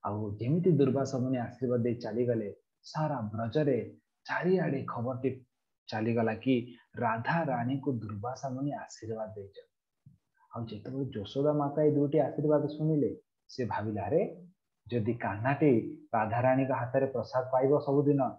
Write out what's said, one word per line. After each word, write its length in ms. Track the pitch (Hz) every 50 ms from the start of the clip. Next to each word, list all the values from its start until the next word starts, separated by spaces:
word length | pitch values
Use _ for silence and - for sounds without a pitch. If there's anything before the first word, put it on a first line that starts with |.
| -
ଆଉ 340 | 92 101 107 110 104 104 104
ଯେମିତି 340 | 113 120 151 185 175 190
ଦୁର୍ବାସା 460 | 165 135 139 127 120 135 135 127 - 131
ମୁନି 200 | 123 127 131 127
ଆଶୀର୍ବାଦ 440 | 117 - - - 135 123 123 120
ଦେଇ 140 | 113 123 117
ଚାଲିଗଲେ, 600 | 113 - 113 104 117 123 120 120 113 104 101 95 - _ _ _ _ _
ସାରା 360 | - - 160 156 151 147 127
ବ୍ରଜରେ 560 | 110 104 107 107 117 113 104 151 151 143 131 113 104 101 - - _ _ _ _ _
ଚାରିଆଡେ 600 | - 139 135 147 175 190 185 160 143 139 135 117 -
ଖବରଟି 560 | - 123 113 123 131 123 - 135 - - - _ _ _ _ _ _ _ _ -
ଚାଲିଗଲା 460 | - 110 110 117 117 117 113 110 110
କି 440 | 101 - 127 135 120 113 - - - _ _ _
ରାଧା 480 | 107 120 117 110 117 117 - 156 170 165
ରାଣୀଙ୍କୁ 480 | 143 131 120 117 123 135 143 - 151
ଦୁର୍ବାସା 580 | 135 113 104 107 107 101 104 120 135 - - 139
ମୁନି 220 | 127 131 139 143
ଆଶୀର୍ବାଦ 580 | 135 - - - - - - 110 113 110 110 104 98
ଦେଇଛନ୍ତି। 760 | 104 98 98 _ - - _ _ _ _ _ _ _ _ - - _ _ _ _ _ _ _ -
ଆଉ 100 | 117 113
ଯେତେବେଳେ 400 | 107 107 104 104 - 127 135 143
ଯଶୋଦା 480 | 123 - 110 98 - - 135 139 147 151
ମାତା 280 | 151 143 139 143 -
ଏଇ 100 | 151 151
ଦୁଇଟି 280 | 143 143 143 143 147 160
ଆଶୀର୍ବାଦ 480 | 139 131 - - 147 151 151 147 139 143
ଶୁଣିଲେ, 480 | 151 - 156 156 160 147 131 104 - - _ _ _ _ _ _
ସେ 160 | - - 127
ଭାବିଲେ, 360 | 104 104 - 104 110 107 113
"ଆରେ, 200 | 101 95 127 165 208 240 - - - - _ _ _ _ _ _ _ -
ଯଦି 260 | 120 120 107 117 113
କାହ୍ନାଟି 580 | 117 - 110 98 104 110 131 139 139 160 151 127 113 - - - - - - -
ରାଧାରାଣୀଙ୍କ 580 | 113 110 107 104 117 120 127 131 131 135 127
ହାତରେ 340 | 131 123 120 120 - 135 135
ପ୍ରସାଦ 380 | 135 135 120 113 - - 127 131 - -
ପାଇବ 260 | 131 135 135 147 143
ସବୁଦିନ 500 | - 143 139 143 139 143 147 143 131 113 -